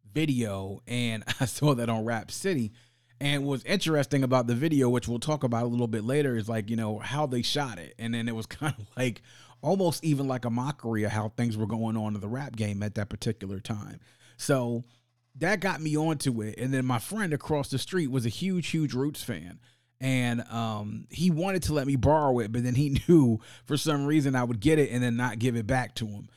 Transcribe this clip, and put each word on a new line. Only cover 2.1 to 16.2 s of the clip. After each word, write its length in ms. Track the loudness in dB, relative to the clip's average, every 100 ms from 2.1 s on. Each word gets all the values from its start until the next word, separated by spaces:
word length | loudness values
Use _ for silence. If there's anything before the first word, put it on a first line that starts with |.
| -4 -6
City. 420 | -6 -2 0 -2 -6 _ _ _ -4
And 260 | -2 0 0
what's 180 | -2
interesting 580 | -2 0 2 2 2 2
about 260 | 4 2 2
the 60 |
video, 360 | 0 2 4 4
which 180 | 2 0
we'll 100 | -4
talk 260 | -2 -2
about 200 | 0 0
a 40 | 0
little 180 | 0 0
bit 180 | -2
later, 320 | 0 0 2 0
is, 140 | -2
like, 180 | -4 -2
you 80 | -2
know, 220 | -2 -4
how 260 | -4 -2
they 160 | 0 0
shot 380 | 0 -2 -4 -8
it. 160 | -14 -8
And 140 | -4
then 160 | -2 -2
it 60 |
was 100 | -4 -8
<laughs> 0 |
kinda 300 | -6 -6 -6 -8 -4
like, 240 | -2 -2 -12 -20 -20 -6
almost 420 | 0 2 2 2
even 240 | 0 0 0
like 160 | -2
a 60 | -2
mockery 540 | -2 -2 -4 -4 -2
of 60 | 0
how 200 | -2 -4
things 260 | -2 -2 0
were 100 | -2
going 300 | -2 -2 -2
on 180 | -2
in 60 | -4
the 80 | -6
rap 260 | -6 -6
game 280 | -4 -4 -2
at 140 | -4 -4
that 120 | -6
particular 520 | -4 -4 -4 -6 -8
time. 380 | -8 -8 -10 -16 -20 _ -20 -8
So 480 | -2 0 0 -4 -6 _ _ _ _ -4
that 240 | -2 2
got 200 | 2 2
me 160 | 2 2
onto 460 | 2 2